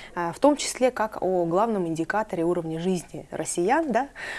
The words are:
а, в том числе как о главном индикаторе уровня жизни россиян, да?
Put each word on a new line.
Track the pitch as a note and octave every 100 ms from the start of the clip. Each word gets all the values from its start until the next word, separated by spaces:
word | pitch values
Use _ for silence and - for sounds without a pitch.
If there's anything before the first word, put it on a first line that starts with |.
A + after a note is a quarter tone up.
| -
а, | - E3+
в | -
том | C#4 D4
числе | - - B3+
как | B3 G#3+ -
о | F3+ F#3 E3+
главном | F3 A#3 G#3 E3+
индикаторе | D#3+ D#3+ G3+ G#3+ F3
уровня | E3 F3 E3 D#3+
жизни | F3 F#3 - D#3 D3
россиян, | - D#3+ - F4 C#4+ D#4+
да? | A3 C#4 - -